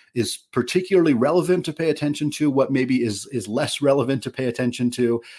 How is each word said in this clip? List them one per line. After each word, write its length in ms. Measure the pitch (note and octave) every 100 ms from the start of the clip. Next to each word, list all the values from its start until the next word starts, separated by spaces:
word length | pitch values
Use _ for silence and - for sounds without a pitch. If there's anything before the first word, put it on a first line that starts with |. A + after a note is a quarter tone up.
| _
is 240 | B2 G#2 - _
particularly 640 | - A#2+ F3+ F3+ F#3+ E3
relevant 500 | B2+ C3 F3 D#3 F3+ D#3+
to 60 |
pay 180 | D3 E3
attention 400 | D3+ D3 D3 D3+
to, 180 | - D3+
what 220 | C3+ C3
maybe 320 | C3+ B2+ B2+
is, 220 | A#2 G2+ -
is 200 | B2+ G2
less 340 | A2+ D3 -
relevant 400 | C#3+ C#3 B2 C3+
to 60 | A#2+
pay 160 | - B2+
attention 440 | A#2 B2+ A#2+ B2
to, 320 | A#2+ A#2+ A#2 -